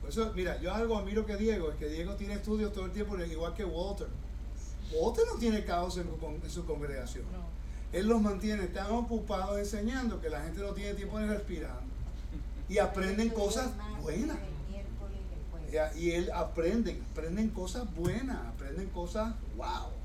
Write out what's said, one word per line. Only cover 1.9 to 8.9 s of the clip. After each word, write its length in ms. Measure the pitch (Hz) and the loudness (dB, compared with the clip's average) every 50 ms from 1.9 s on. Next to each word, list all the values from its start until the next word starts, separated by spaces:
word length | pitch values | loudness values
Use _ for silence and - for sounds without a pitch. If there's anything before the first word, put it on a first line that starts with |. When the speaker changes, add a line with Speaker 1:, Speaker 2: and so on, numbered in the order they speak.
| 156 160 170 190 208 | -2 -2 -2 -2 -2
Speaker 1:
tiene 200 | - 208 214 208 | -2 -2 -2 -2
estudios 380 | 208 - 214 214 214 214 196 | -2 0 2 2 2 2 2
todo 140 | - - 185 | 0 -2 -2
el 60 | 180 | -2
tiempo, 260 | - 214 202 202 196 180 | 0 -2 0 0 0 -2
igual 360 | 170 156 156 156 165 170 165 | -2 -2 -2 -2 -2 -2 -2
que 100 | - 175 | -2 -2
Walter. 420 | - 160 247 180 - - - - - - - - - - - - - - - - - - - - - | -2 0 0 0 0 0 -2 -4 -4 -6 -6 -6 -6 -6 -6 -6 -6 -6 -6 -6 -8 -8 -6 -4 0
Walter 320 | 440 466 480 466 - 440 466 494 | 2 4 4 4 6 6 4 4
no 60 | 440 226 | 4 2
tiene 260 | 233 226 214 202 175 | 4 4 4 4 2
caos 320 | 180 175 175 180 180 170 180 | 2 2 2 2 0 0 -2
en, 80 | 170 165 147 151 | -2 -2 -4 -4
con-, 220 | 160 156 147 151 | -4 -4 -4 -4
en 80 | 151 143 | -4 -4
su 140 | 139 170 165 | -4 -4 -2
congregación. 600 | 165 151 143 147 147 139 135 127 120 - 127 113 - | -2 -2 -2 -2 -4 -4 -4 -4 -4 -4 -4 -4 -4
Speaker 2:
No. 80 | 180 185 180 - - - - - - - - - | -4 -6 -6 -6 -6 -6 -6 -6 -6 -6 -4 -2
Speaker 1:
Él 140 | - 175 202 | 0 2 6
los 140 | 220 233 226 | 6 8 8
mantiene 460 | 208 208 196 185 214 214 214 208 180 165 | 8 6 4 4 2 2 2 2 0 0
tan 240 | 165 - 196 208 | 0 -2 0 2